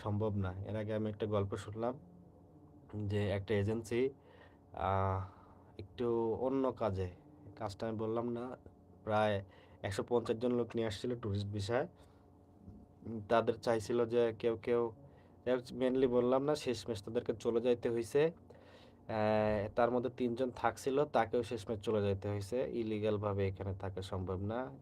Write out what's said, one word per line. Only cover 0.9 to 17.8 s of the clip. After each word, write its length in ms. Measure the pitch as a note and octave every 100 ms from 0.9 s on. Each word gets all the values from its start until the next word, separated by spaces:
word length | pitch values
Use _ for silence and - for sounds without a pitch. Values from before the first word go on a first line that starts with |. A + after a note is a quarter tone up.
আমি 160 | A2 G#2+
একটা 160 | G#2 A2
গল্প 300 | G#2 G2 A2
শুনলাম 380 | - G#2+ A#2 C#3+ - - - - - - - - - G#2
যে 340 | G#2 G#2 G2+
একটা 240 | G2+ G2 G#2+
এজেন্সি, 540 | G2+ A2+ G#2+ A#2+ C3 - - - - - -
আহ, 540 | - F#2 G2 F#2+ F#2+ F#2+ - - - - -
একটু 600 | G2+ - A#2+ A#2 A2+ A2
অন্য 320 | C3 C3+ C3
কাজে, 380 | A#2 A2 F#2+ F2+ F2+ - - - -
কাজটা 300 | G#2+ G2 A2+
আমি 100 | A2
বললাম 320 | A2 A#2 A#2+
না, 280 | A#2 B2+ - - - - -
প্রায় 400 | - G#2+ G#2+ G2+ F#2+ - - -
একশো 200 | G2+ G2 A#2
পঞ্চাশ 280 | A#2+ A#2 A2+
জন 140 | B2
লোক 160 | B2 A2+ A#2
নিয়ে 120 | A2+
আসছিল 320 | G2+ B2 B2
ট্যুরিস্ট 280 | A2 G2+ G2+
ভিসায়। 400 | G#2 G2+ A#2+ F3 - - - - - - - - - - - -
উম, 160 | A2+ G#2
তাদের 240 | A#2 A2+ A2+
চাইছিল 440 | - A2+ G2+ A#2+ A#2
যে 280 | A#2+ A#2 A2+
কেউ 180 | A#2 A2+
কেউ, 340 | - A#2+ A#2 - - - - - - B2+ B2 B2
mainly 280 | B2+ C3 C3
বললাম 360 | B2 A#2+ C3
না, 120 | C#3+ D3+
শেষমেশ 480 | - A2+ - G#2+
তাদেরকে 300 | - A#2 A#2+
চলে 280 | A2+ B2 A#2
যাইতে 280 | B2 A#2+